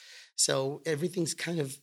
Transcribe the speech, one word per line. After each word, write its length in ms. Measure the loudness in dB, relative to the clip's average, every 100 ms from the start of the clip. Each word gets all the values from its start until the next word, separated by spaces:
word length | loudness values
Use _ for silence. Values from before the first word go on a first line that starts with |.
| -16 -20 -8
So 480 | 0 2 4 0 -2
everything's 500 | -2 0 0 0 0
kind 260 | 0 -2 0
of, 180 | 0 -2